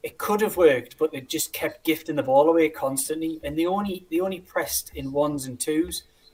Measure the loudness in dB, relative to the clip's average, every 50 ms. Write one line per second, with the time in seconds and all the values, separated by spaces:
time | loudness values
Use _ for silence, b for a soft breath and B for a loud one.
0 | -14 -14 -10 -6 -2 0 2 2 2 2 4 6 6 6 6 4 -2 -6 -4 -2
1 | -2 -2 -2 -4 -8 -6 -6 -6 -6 -6 -6 -6 -6 -6 -6 -4 -2 -2 -2 -2
2 | -2 -6 -4 -2 0 4 4 6 6 6 6 4 4 2 0 -2 -4 -4 -2 -4
3 | -4 -4 -4 -4 -4 -6 -6 -6 -8 -6 -2 -2 0 0 0 -2 -2 -4 -6 -8
4 | -8 -4 -2 -2 -2 -2 -4 -8 -8 -6 -4 -4 -2 -2 -4 -6 -6 -8 -10 -10
5 | -8 -2 0 0 0 0 0 -4 -6 -8 -8 -6 -4 -2 0 0 0 -2 -4 -12
6 | -12 _ _ _ _ _